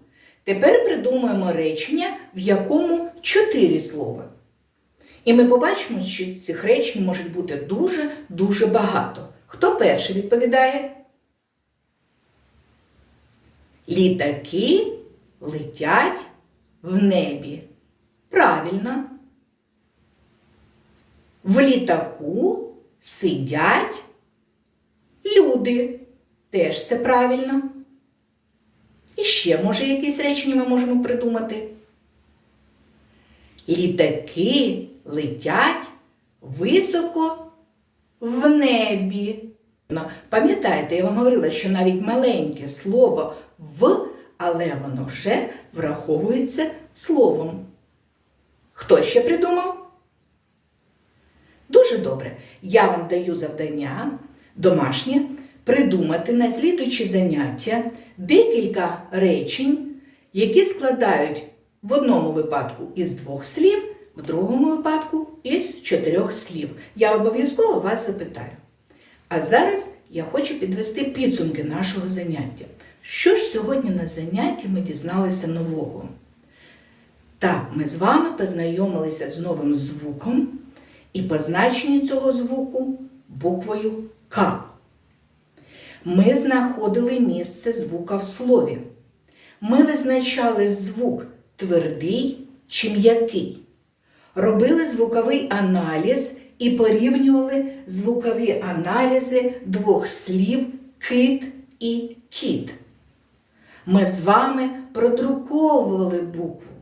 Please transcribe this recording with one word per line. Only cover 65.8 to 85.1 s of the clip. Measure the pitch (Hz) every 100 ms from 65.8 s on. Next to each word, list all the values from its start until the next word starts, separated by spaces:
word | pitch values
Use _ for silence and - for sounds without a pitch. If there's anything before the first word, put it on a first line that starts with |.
чотирьох | - 170 156 175 190
слів. | - - 165 143 - - -
Я | 214
обов'язково | 214 220 247 277 - 440 -
вас | 190 - -
запитаю. | 190 170 - 117 - _ _ _ _ _ _ -
А | 165
зараз | 151 254 392 392 - - _
я | 165
хочу | 156 285 294 294
підвести | 190 185 - -
підсумки | 269 254 254 190 160 151
нашого | 151 170 190 196 185
заняття. | 185 170 151 120 - - - - _
Що | - - 349 427
ж |
сьогодні | - 220 269 269 202
на | 180 165
занятті | 160 165 190 294 - 196
ми | 185
дізналися | 165 147 170 185 185 - 165
нового? | 165 165 156 123 117 - - _ _ _ _ - - _ _ _ _ _ -
Так, | 180 - -
ми | 151 151
з |
вами | 165 214 294 330
познайомилися | - 185 170 170 180 190 170 156 156 139
з | 156
новим | 175 151 143
звуком | 143 143 147 151 139 226 262 - - - - - - _
і | 190
позначення | 185 151 - 175 240 247 302 277 269
цього | 269 262
звуку | 247 240 269 269 254 269 262 - - -
буквою | 131 170 185 214 208 220 - - - _
К. | - 190 - - - _ _ _